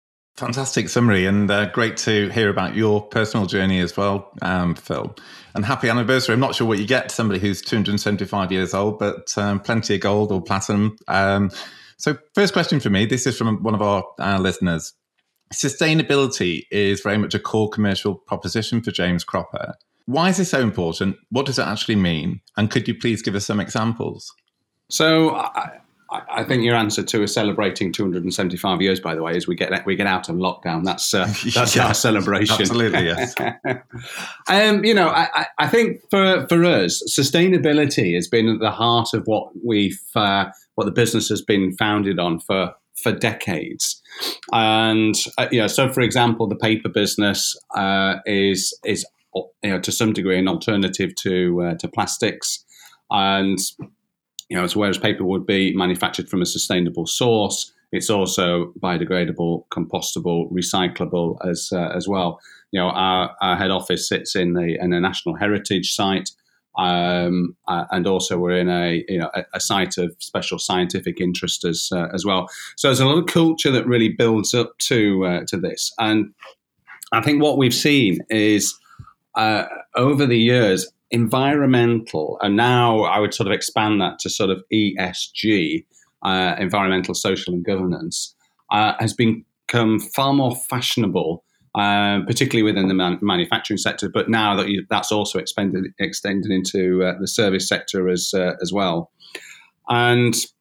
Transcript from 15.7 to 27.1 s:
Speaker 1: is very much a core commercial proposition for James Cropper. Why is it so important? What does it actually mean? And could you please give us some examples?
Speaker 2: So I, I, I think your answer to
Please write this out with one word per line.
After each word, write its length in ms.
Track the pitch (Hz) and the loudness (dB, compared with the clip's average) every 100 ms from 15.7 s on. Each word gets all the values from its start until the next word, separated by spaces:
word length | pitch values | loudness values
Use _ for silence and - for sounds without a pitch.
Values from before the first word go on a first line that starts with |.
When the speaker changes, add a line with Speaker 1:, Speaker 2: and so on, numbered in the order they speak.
| - 160 160 147 139 135 - 90 82 - | 0 2 2 4 2 2 0 -2 -2 -4
Speaker 1:
is 300 | 101 98 98 | 0 2 0
very 160 | 104 104 | 0 0
much 160 | 101 | 0
a 60 | 104 | -2
core 300 | - 110 107 | -2 0 0
commercial 460 | - 104 95 104 90 | 0 0 0 -2 -4
proposition 640 | - 95 92 113 107 117 | -6 -6 -4 -4 -2 -2
for 100 | 110 | -2
James 340 | 92 90 87 - | -2 0 0 -2
Cropper. 500 | 92 82 - - - _ _ - | -6 -6 -8 -10 -12 _ _ -4
Why 240 | 139 180 | 0 2
is 100 | 185 | 2
it 60 | 180 | 0
so 160 | 139 | 0
important? 560 | 117 95 85 82 98 - _ | 0 0 -2 0 -2 -2 _
What 160 | 120 139 | -2 -2
does 140 | 127 | -2
it 80 | 82 | -2
actually 300 | 107 - 107 | -4 0 2
mean? 420 | 90 82 71 104 - - | 2 0 -2 -6 -8 -2
And 160 | 107 | 0
could 160 | 127 113 | 0 -2
you 80 | - | -2
please 260 | 123 107 | -2 -2
give 140 | - 98 | -2 -4
us 100 | - | -2
some 140 | 104 | -4
examples? 720 | 92 117 113 113 - - - - _ _ _ _ _ | -2 -2 -2 -2 -6 -8 -16 -20 _ _ _ _ _
Speaker 2:
So 460 | - 160 160 160 - | 0 4 6 4 0
I, 440 | - - - - _ _ - | -4 -6 -8 -12 _ _ -12
I, 120 | - - 117 | -12 -6 -6
I 60 | |
think 200 | 107 127 | 0 2
your 120 | 117 117 | 4 2
answer 280 | 107 104 | 2 -2
to 200 | 95 | -2